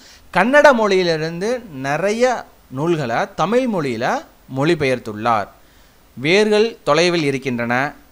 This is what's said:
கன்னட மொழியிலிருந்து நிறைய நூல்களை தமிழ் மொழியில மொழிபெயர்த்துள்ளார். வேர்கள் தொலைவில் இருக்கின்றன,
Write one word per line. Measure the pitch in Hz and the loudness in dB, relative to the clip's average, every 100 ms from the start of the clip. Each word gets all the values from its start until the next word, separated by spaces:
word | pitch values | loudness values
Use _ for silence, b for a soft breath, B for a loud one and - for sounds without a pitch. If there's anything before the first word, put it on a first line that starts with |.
| B B - | B B -4
கன்னட | 180 214 294 294 | 0 2 6 6
மொழியிலிருந்து | 247 214 190 180 160 160 170 208 247 233 | 6 2 2 2 -2 -4 -6 -6 -6 -10
நிறைய | 135 139 151 196 226 254 226 - - _ | -10 -4 -2 -2 0 0 0 -8 -20 _
நூல்களை | 131 165 165 123 123 196 - | -4 -2 0 0 -2 -4 -4
தமிழ் | 165 240 262 | 0 0 0
மொழியில | 190 139 110 135 262 - _ - 131 | -2 -4 -2 -2 -4 -8 _ -10 -2
மொழிபெயர்த்துள்ளார். | 143 - 139 123 117 104 117 110 98 - b b b b b | 0 0 0 -2 -6 -4 0 0 -2 -12 b b b b b
வேர்கள் | - 143 196 214 208 226 - | -6 0 2 2 2 0 -2
தொலைவில் | - 151 175 170 | 0 2 2 0
இருக்கின்றன, | 143 135 139 120 120 123 143 - - | -2 -2 -4 -4 -2 -2 -4 -8 -20